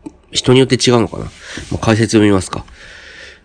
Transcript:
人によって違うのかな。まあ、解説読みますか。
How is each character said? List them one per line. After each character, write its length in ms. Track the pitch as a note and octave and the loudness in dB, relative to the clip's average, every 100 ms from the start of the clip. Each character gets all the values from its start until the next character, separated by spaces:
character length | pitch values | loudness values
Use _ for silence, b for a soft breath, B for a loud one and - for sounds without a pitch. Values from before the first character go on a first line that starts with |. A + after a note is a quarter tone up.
| - - _ | -20 -20 _
人 220 | - - | -4 2
に 80 | B2+ | 4
よ 40 | |
っ 40 | B2+ | 4
て 80 | A#2+ | 0
違 160 | - | 2
う 80 | A#2+ | 2
の 80 | G2+ | 0
か 100 | - | -6
な。 60 | |
ま 60 | G#1+ - B B B | -14 -16 B B B
あ、 40 | F#2+ | -4
解 180 | A2 A2 | 0 0
説 160 | A2 | 2
読 120 | A2 | 2
み 80 | G#2 | 4
ま 80 | G2 | 2
す 100 | - | -2
か。 140 | - - B B B B B B B | -10 -14 B B B B B B B